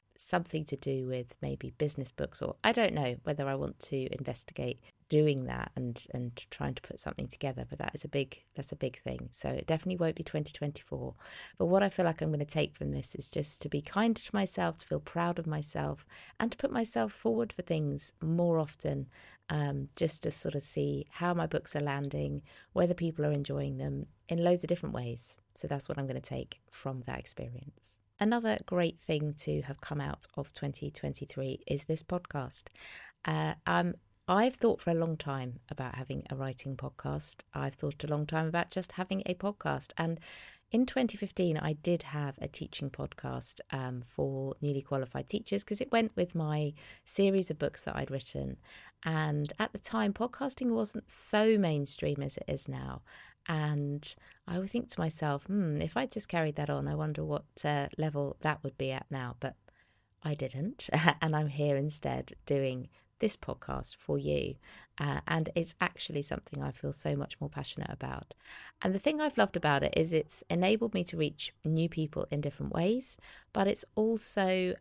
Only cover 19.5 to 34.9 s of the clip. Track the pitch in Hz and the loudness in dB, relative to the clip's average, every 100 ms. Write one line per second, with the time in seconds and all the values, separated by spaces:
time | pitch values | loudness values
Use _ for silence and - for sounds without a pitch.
19.5 | 151 143 139 139 - 160 - 165 - 160 | 0 2 0 -4 0 0 0 -4 -2 -2
20.5 | 147 - 151 143 143 - - 175 170 160 | -2 -2 0 0 0 -4 -2 0 2 2
21.5 | 156 - 147 147 139 139 147 143 143 - | 0 -2 -2 0 0 -2 -2 -2 -4 -8
22.5 | - - 185 175 175 170 160 147 147 139 | -20 -4 2 4 4 0 2 2 2 0
23.5 | 143 139 131 143 139 - - - 165 175 | -2 -2 -2 -4 -4 -6 -12 -4 2 4
24.5 | 175 175 175 151 123 120 120 - - _ | 4 4 0 0 -4 -4 -6 -10 -14 _
25.5 | - 147 139 - 139 135 131 - 131 127 | -8 -4 -4 -2 -2 -2 -4 -4 -8 -8
26.5 | - _ - 139 127 123 127 123 - 123 | -12 _ -8 -6 -6 -6 -6 -6 -6 -8
27.5 | 120 143 - - - _ - 208 233 226 | -8 -14 -18 -20 -20 _ 0 2 4 2
28.5 | 214 - 180 170 170 - 151 151 147 - | 0 2 2 2 0 0 2 2 -2 -2
29.5 | 147 135 139 - 147 143 143 - - 139 | -2 -2 -8 -6 -4 -4 -4 -6 -6 -8
30.5 | - 143 - 143 - 143 139 139 - 135 | -4 -6 -4 -8 -4 -6 -6 -8 -4 -4
31.5 | 135 - 143 - 160 - 175 175 147 127 | -4 -2 -4 0 -2 0 -4 -2 -4 -4
32.5 | - - - - - - _ - 156 156 | -6 -10 -16 -16 -14 -16 _ 0 2 0
33.5 | 156 - 175 175 - _ _ - 196 247 | 0 2 4 4 0 _ _ 2 6 6
34.5 | 254 233 - 170 | 4 4 4 2